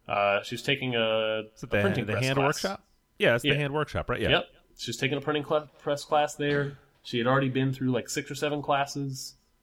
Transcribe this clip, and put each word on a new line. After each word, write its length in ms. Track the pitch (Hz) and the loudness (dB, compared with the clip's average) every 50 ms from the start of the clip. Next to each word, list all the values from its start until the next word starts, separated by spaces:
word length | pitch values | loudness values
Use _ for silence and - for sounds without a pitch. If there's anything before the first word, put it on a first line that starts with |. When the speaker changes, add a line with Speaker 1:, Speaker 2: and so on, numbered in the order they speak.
| - | -8
Speaker 1:
Uh, 340 | - - 101 101 101 101 104 | -4 0 2 2 2 2 0
she 140 | - - 123 | -2 -4 -8
was 80 | 113 - | -6 -2
taking 320 | 143 139 135 131 127 120 | -2 -2 0 0 -2 0
a, 460 | 117 113 110 110 110 110 110 110 110 110 - _ | 0 2 2 2 0 0 0 -2 -4 -6 -8 _
Speaker 2:
Is 80 | - 139 | -14 -6
it 0 | |
Speaker 1:
a 40 | |
Speaker 2:
the, 120 | - - 101 | 0 0 2
Speaker 1:
printing 240 | 101 - 104 127 107 | 2 2 2 0 -2
Speaker 2:
the 60 | 104 113 | -2 -2
Speaker 1:
press 120 | 104 123 | 0 0
Speaker 2:
hand 100 | 131 139 | 0 2
Speaker 1:
class. 80 | 139 135 | 2 2
Speaker 2:
workshop? 360 | 143 156 - - 190 196 - _ _ _ _ _ _ _ - | 2 2 0 -2 -4 -6 -6 _ _ _ _ _ _ _ 2
Yeah, 160 | 208 143 117 | 2 4 4
it's 80 | 123 - | 4 2
the 60 | 135 | 2
Speaker 1:
Yeah. 60 | 143 | 2
Speaker 2:
hand 160 | 143 147 135 143 | 2 0 0 0
workshop, 360 | 151 143 - - 87 - - | -2 -2 -2 -4 -4 -2 -2
right? 100 | 123 107 | -2 0
Yeah. 100 | 107 - | 2 4
Speaker 1:
Yep. 160 | 147 - - - - - _ _ _ - | 4 2 2 -2 -14 -20 _ _ _ -12
She 100 | - 120 | -10 -8
was 80 | 117 | -4
taking 200 | - 139 139 147 | -2 -2 -2 -2
a 40 | 131 | -2
printing 220 | 120 151 151 147 139 | -2 -2 -2 -2 0
cla-, 260 | - 160 151 147 - _ - | 0 0 0 0 -4 _ -8
press 240 | - 151 143 143 - | -4 -4 -4 -2 -2
class 320 | - 160 147 147 147 - | 0 2 2 2 2 -2
there. 440 | - 143 143 143 143 139 143 139 - _ _ _ _ - | -2 0 0 0 0 0 -2 -6 -12 _ _ _ _ -10
She 160 | - 123 120 | -4 -2 0
had 80 | 117 | 2
already 220 | 127 135 139 139 131 | 4 4 4 2 2
been 220 | 127 131 135 135 | 0 0 0 0
through, 200 | 131 - 131 127 | 0 0 0 0
like, 180 | 127 110 - - | 0 0 -2 -2
six 220 | - 151 - - | -6 -6 -6 -6
or 40 | 143 | -6
seven 280 | - 156 147 147 147 135 | -2 -2 -2 -2 -2 -2
classes. 720 | 151 143 139 143 139 - 143 139 135 131 131 - - - _ _ _ _ _ | 0 0 0 0 -2 -4 -6 -6 -6 -8 -10 -12 -16 -18 _ _ _ _ _